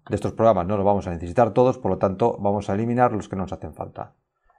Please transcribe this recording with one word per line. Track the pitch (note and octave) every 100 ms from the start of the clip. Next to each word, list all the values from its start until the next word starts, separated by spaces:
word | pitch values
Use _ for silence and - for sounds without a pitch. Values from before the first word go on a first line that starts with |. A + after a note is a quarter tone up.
| -
De | G#2
estos | G2
programas | - A2+ F#2+ F2
no | G#2
los | G2
vamos | G2 F2+
a |
necesitar | E2+ F2 F2 A2
todos, | B2 B2+ B2+
por | F#2+
lo | F#2
tanto | G2+ F#2 A2+ -
vamos | G2+ G#2 G2
a |
eliminar | G2+ A#2 A#2+ B2
los | G#2 -
que | F#2+
no |
nos | F2
hacen | F2+ D#2+ -
falta. | - - - _ _ _ _